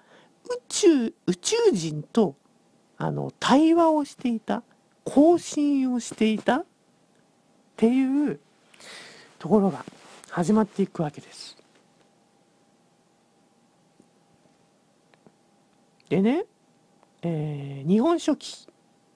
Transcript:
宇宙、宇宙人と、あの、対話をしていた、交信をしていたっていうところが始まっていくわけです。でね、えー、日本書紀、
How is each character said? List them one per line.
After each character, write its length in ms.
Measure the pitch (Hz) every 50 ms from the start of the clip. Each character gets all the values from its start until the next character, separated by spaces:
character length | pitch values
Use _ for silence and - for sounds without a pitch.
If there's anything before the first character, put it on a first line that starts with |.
| _ _ - - _ _ _ _ _
宇 160 | - 494 494 - _
宙、 460 | - - - 359 320 269 233 220 - _ _
宇 100 | - 180
宙 200 | - - - 427 466 466 427 294
人 300 | 185 160 165 151 151 147
と、 340 | - _ 233 214 151 139 _ _ _ _ _ _ _ _ _ _ _ _
あ 140 | _ - 160
の、 220 | 151 143 143 135 - _
対 340 | - - 233 277 320 320 330
話 160 | 339 330 320
を 140 | 311 302 285
し 120 | - -
て 120 | - - 247
い 120 | 233 220
た、 220 | - - 202 240 - _ _ _ _ _ _ _ _
交 320 | - - 262 294 330 349 330
信 520 | - - - 302 294 294 285 269 262 254 247
を 80 | 240
し 140 | 226 - -
て 160 | - 220 220
い 80 | 214 202
た 200 | - - 240 294
っ 80 | 359 - _ _ _ _ _ _ _ _ _ _ _ _ _ _ _ _ _ _ _ _ _
て 120 | - 220 226
い 420 | 247 262 269 262 269 285 302 247
う 80 | 151 - _ _ _ _ _ _ - _ - - - - - - - - - - _ _
と 100 | - 156
こ 100 | 190 214
ろ 120 | 196 196
が 140 | 147 - - - - - - - - - - -
始 220 | - - 175 151 214
ま 100 | 220 220
っ 40 |
て 160 | 208 - - 196
い 40 |
く 160 | 185 - - 165
わ 80 | 147
け 100 | - -
で 120 | - - -
す。 260 | - - - - _ _ _ _ _ _ _ _ _ _ _ _ _ _ _ _ _ _ _ _ _ _ _ _ _ _ _ _ _ _ _ _ _ _ _ _ _ _ _ _ _ _ _ _ _ _ _ _ _ _ _ _ _ _ _ _ _ _ _ _ _ _ _ _ _ _ _ _ _ _ _ _ _ _ - _ _ _ _ _ _ _ _ _ _ _ _ _ _ _ _
で 140 | - 185 196
ね、 240 | 220 262 339 415 - _ _ _ _ _ _ _ _ _ _ _ _ _ _ -
え 600 | 170 165 156 151 151 147 143 139 139 139 139 135
ー、 40 | 156
日 120 | 190 220
本 200 | 247 330 349 330
書 160 | - - 285
紀、 320 | - - - - - - - _ _ _ _ _ _ _ _ _